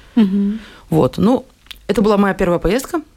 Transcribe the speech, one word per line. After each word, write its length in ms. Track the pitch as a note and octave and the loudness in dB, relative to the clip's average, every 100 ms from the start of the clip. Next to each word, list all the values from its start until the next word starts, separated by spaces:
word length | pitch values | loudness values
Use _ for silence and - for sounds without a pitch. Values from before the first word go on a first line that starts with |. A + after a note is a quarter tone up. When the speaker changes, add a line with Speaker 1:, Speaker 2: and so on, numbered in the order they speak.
| - - | -6 -2
Speaker 1:
Мгм. 420 | G3 G3+ G3+ A3 - - - | 0 0 -2 -4 -10 -20 -2
Speaker 2:
Вот. 280 | D#3+ B2+ - | 0 0 2
Ну, 260 | F#3+ C4 - _ _ - - | 0 0 -4 _ _ -18 -4
это 160 | G3+ | 0
была 140 | G#3 G3+ | 2 2
моя 180 | G3+ | 2
первая 240 | F#3 F#3 F3 | 0 0 0
поездка 440 | E3 A#3 C4+ E4+ - | 0 -2 -4 -8 -8